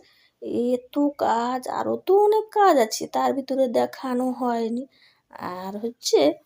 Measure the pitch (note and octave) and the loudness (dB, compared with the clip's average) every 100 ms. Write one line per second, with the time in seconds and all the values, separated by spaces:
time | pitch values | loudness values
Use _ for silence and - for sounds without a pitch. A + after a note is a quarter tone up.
0 | - _ _ _ - A3 A#3+ B3 - D4 | -6 _ _ _ -8 -4 -2 -2 -4 -2
1 | C#4+ C#4+ G#3+ A3+ A#3+ B3+ B3+ - A3+ A#3 | -2 0 0 0 -2 -4 -6 -6 -4 -4
2 | - G4 G#4 G#4+ G#4+ G#4+ G4 D4 A3 - | 2 4 6 2 0 2 4 6 2 -2
3 | - B3+ C4 C4+ B3+ C4 C4 A#3+ B3 - | -6 -2 -2 -2 -2 0 0 2 0 -4
4 | C4 B3 B3+ A#3+ B3 A#3 A3+ A#3 C4+ _ | -6 -2 -2 -2 -4 -2 -4 -6 -10 _
5 | _ _ _ - - F3+ F#3+ G#3 A#3 A#3+ | _ _ _ -14 -12 -10 -10 -8 -8 -8
6 | - G#4+ C#4+ - | 0 4 4 2